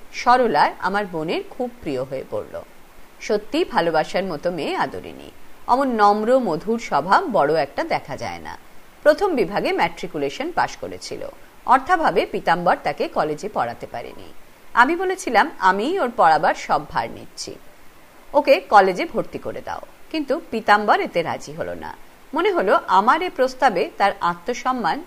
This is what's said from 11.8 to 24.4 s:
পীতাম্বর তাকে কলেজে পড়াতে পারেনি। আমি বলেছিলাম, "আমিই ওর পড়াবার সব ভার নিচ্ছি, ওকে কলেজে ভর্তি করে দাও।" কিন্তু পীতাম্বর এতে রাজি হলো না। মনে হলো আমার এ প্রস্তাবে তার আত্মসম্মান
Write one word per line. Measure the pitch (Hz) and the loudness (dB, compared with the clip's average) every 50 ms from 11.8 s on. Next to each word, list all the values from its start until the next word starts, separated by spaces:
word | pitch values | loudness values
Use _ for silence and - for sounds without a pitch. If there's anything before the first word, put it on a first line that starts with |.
| 262 - - 339 311 240 165 202 330 | 4 2 2 2 2 2 2 2 0
পীতাম্বর | - - 202 - - 165 170 175 175 247 294 - | 0 -2 -4 0 0 0 2 2 2 0 2 0
তাকে | 165 147 - 233 339 | -4 -4 -4 -6 -4
কলেজে | - - 165 156 151 151 - 151 | -2 -2 -2 -2 -4 -6 -8 -8
পড়াতে | - 196 135 117 117 - - | -6 -4 -4 -4 -6 -10 -12
পারেনি। | - - 120 - 127 - - 92 - - - - - - - - - - | -12 -10 -12 -12 -12 -14 -16 -16 -16 -16 -16 -18 -18 -20 -20 -20 -2 2
আমি | - 240 269 339 | 2 4 4 2
বলেছিলাম, | 339 381 370 381 359 - 320 240 202 226 311 - - | 0 -2 -2 -4 -4 -4 2 2 2 2 2 0 0
"আমিই | - 190 185 196 208 269 370 392 | 2 2 2 2 0 -2 -2 -2
ওর | 302 247 240 | -2 -2 2
পড়াবার | - 196 165 156 151 165 202 311 | 4 4 6 6 4 4 2 0
সব | - - - - 165 156 - | -2 -2 -2 -2 -2 -2 -4
ভার | - - 110 - | -4 -4 -4 -4
নিচ্ছি, | - - 117 - - - - - - - - - - - - - - - - - - - - - - | -8 -12 -16 -16 -14 -14 -12 -12 -14 -14 -18 -20 -20 -20 -20 -20 -20 -20 -20 -20 -20 -20 -16 0 0
ওকে | 285 285 - 269 359 | 2 4 6 4 4
কলেজে | - - - 208 196 190 185 190 320 | 4 6 6 8 8 6 4 0 -4
ভর্তি | 339 - 220 170 - - 139 | -4 -4 -6 -6 -6 -8 -10
করে | - 113 110 123 - | -8 -8 -10 -10 -10
দাও।" | - - - - - - - - - | -10 -10 -10 -12 -14 -18 -20 -14 -8
কিন্তু | - 320 294 - 247 339 - - | -6 -6 -2 -2 -2 -4 -4 -6
পীতাম্বর | - 226 220 - 208 208 214 208 269 392 | -6 -4 2 4 4 4 6 4 2 2
এতে | 392 226 - 175 165 | 2 0 -2 -2 -2
রাজি | 151 120 135 - - 147 | -2 -4 -6 -8 -12 -10
হলো | 160 - 87 87 | -8 -8 -8 -8
না। | 85 80 - - - - - - - - - - | -8 -10 -12 -14 -16 -18 -20 -20 -20 -16 -4 -2
মনে | 294 349 427 381 | 0 2 2 2
হলো | 349 196 190 254 320 - | 2 2 4 4 2 2
আমার | - 185 185 202 233 285 320 359 | 4 4 4 6 6 4 4 2
এ | 359 | -2
প্রস্তাবে | - - 262 262 262 - 294 254 202 170 220 339 - - | 0 0 0 0 2 2 2 2 4 2 0 -2 0 2
তার | 208 202 190 - | 2 2 2 2
আত্মসম্মান | - 175 175 175 | 0 -2 -2 -2